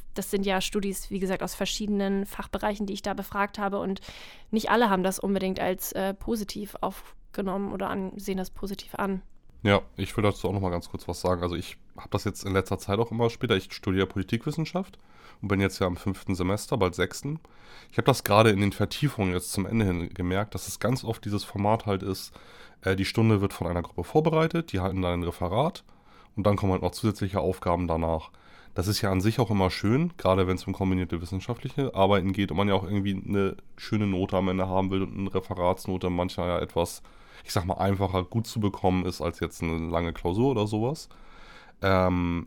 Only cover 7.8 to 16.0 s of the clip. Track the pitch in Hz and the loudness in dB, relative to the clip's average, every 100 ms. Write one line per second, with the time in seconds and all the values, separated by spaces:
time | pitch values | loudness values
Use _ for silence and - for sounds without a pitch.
7.8 | 196 196 190 - 196 190 185 - 196 196 | -4 -4 -6 -6 -6 -4 -6 -6 -8 -8
8.8 | - - 196 190 - - - - - 202 | -10 -6 -4 -4 -8 -18 -20 -2 4 4
9.8 | - - 95 - 104 - 90 98 95 85 | 4 -6 -4 2 2 2 0 0 0 -2
10.8 | - - - 85 90 90 87 85 - - | -4 -8 -8 -2 0 2 0 -2 -6 -12
11.8 | - - - 101 104 - 98 95 - 95 | -20 -18 -4 -2 -2 -4 0 0 0 -2
12.8 | - 101 117 113 117 - 117 95 - - | 0 0 0 0 0 0 2 2 0 -4
13.8 | - 95 95 98 92 117 156 151 156 180 | 0 2 2 0 -2 -2 -2 -4 -2 -2
14.8 | 196 - - - - - 98 98 98 - | -4 -10 -20 -20 -20 -10 0 2 2 2
15.8 | 92 87 | 0 0